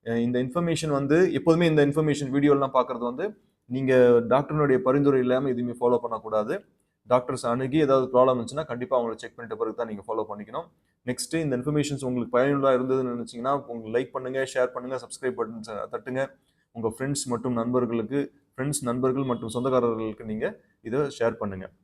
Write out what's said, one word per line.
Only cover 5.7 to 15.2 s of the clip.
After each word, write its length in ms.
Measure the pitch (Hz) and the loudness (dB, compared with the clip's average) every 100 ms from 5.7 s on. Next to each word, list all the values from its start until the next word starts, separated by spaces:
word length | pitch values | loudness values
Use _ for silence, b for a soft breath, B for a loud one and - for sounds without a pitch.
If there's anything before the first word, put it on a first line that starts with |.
| 120 | 0
ஃபாலோ 240 | 120 120 | 2 2
பண்ணக்கூடாது. 560 | 120 110 110 107 107 190 - _ _ _ _ | 0 -6 -2 -2 0 -4 -6 _ _ _ _
டாக்டர்ஸ் 360 | 123 127 131 120 | 0 0 -4 -2
அணுகி 320 | 120 131 151 | -2 0 2
ஏதாவது 260 | 147 135 127 | 4 4 4
ப்ராப்ளம் 260 | 127 131 | 4 6
இருந்துச்சுன்னா 320 | 127 113 135 156 | 4 -2 -8 -8
கண்டிப்பா 300 | 123 123 127 | -8 -2 -2
அவங்கள 200 | 117 110 | -2 -6
செக் 200 | 117 - | -12 -14
பண்ணிட்ட 220 | 117 107 | -12 -6
பிறகு 180 | 113 107 | -6 -4
தான் 140 | 113 | -8
நீங்க 140 | 104 | -8
ஃபாலோ 200 | 98 110 107 | -6 -6 -6
பண்ணிக்கணும். 400 | 104 101 131 170 _ _ _ 123 | -10 -10 -12 -12 _ _ _ -10
நெக்ஸ்ட் 300 | 127 - 160 | -8 -4 -4
இந்த 180 | 156 123 | -2 -2
இன்ஃபர்மேஷன்ஸ் 480 | 127 151 143 139 | -2 -2 -2 -4
உங்களுக்கு 300 | 135 127 117 | -4 -4 0
பயனுள்ளதா 380 | 123 135 139 135 | 2 2 4 4
இருந்ததுன்னு 400 | 127 131 131 127 | 2 2 0 0
நினைச்சீங்கன்னா 400 | 120 117 120 127 139 | -6 -10 -6 -4 -4
உங்களுக்கு 320 | 117 117 110 | -4 -12 -4
லைக் 180 | 117 131 | -2 -2
பண்ணுங்க, 280 | 135 127 131 131 | -8 -6 -4 -2
ஷேர் 260 | 131 127 | 0 -2
பண்ணுங்க, 240 | 127 127 131 | -2 -8 -8
சப்ஸ்கிரைப் 400 | 123 - | -10 -6